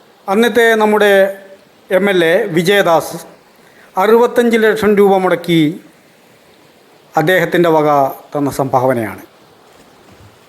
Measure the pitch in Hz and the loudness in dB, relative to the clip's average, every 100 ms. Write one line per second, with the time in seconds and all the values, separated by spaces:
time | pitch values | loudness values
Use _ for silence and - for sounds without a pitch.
0 | _ _ - 196 233 220 233 220 214 214 | _ _ -4 -2 0 2 2 2 0 2
1 | 208 196 190 - - - _ _ - 190 | 2 2 0 -2 -18 -20 _ _ -4 -2
2 | 202 185 165 180 214 160 165 202 170 165 | 0 0 0 0 -2 -2 0 0 2 0
3 | - 170 - - _ _ _ _ - - | -2 -12 -16 -20 _ _ _ _ -12 -4
4 | 202 226 240 240 233 226 220 202 202 202 | 2 2 2 0 0 2 0 0 0 2
5 | 202 196 185 175 175 170 151 180 - _ | 2 2 0 -2 -2 0 0 -4 -16 _
6 | _ _ _ _ _ _ _ _ _ _ | _ _ _ _ _ _ _ _ _ _
7 | _ - 156 185 165 170 175 160 151 143 | _ -4 0 0 0 0 2 2 2 0
8 | 135 - - 147 143 - 135 131 131 131 | 0 -4 -10 -6 -6 -4 -2 -2 0 -2
9 | 107 95 - _ _ _ _ _ _ _ | -6 -12 -20 _ _ _ _ _ _ _
10 | - - - _ | -20 -20 -20 _